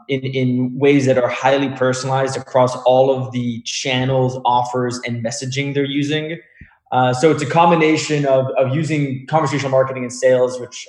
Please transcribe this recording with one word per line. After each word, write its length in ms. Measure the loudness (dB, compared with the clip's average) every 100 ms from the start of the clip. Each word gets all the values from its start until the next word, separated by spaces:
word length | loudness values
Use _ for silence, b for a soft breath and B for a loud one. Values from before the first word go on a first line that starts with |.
| -6
in, 140 | -6
in 560 | -4 -2 0 0 -2 0
ways 300 | 4 4 4
that 100 | 2
are 120 | 0
highly 400 | 2 4 4 0
personalized 680 | 0 0 0 -2 -2 -2 -4
across 380 | -2 2 2 2
all 260 | 2 4 4
of 220 | 2 -4
the 300 | -4 -4 -6
channels, 800 | -8 -8 -4 -2 0 0 0 -2 0
offers, 540 | 0 0 -2 -4 -4 -6
and 180 | -6 -6
messaging 480 | -8 -6 -6 -4
they're 120 | -2 -2
using. 520 | -2 -2 -4 -6 -10 b b b b _
Uh, 200 | 0 0
so 200 | 2 2
it's 100 | 2
a 80 | 0
combination 760 | 4 4 4 2 2 0 -2 2
of, 180 | 2 2 0
of 180 | 0 -2
using 500 | -2 -2 -2 -6 -2
conversational 440 | 0 0 -2 0
marketing 320 | 0 0 -4
and 100 | -10
sales, 460 | -2 2 4 2 -2
which, 260 | -12 -14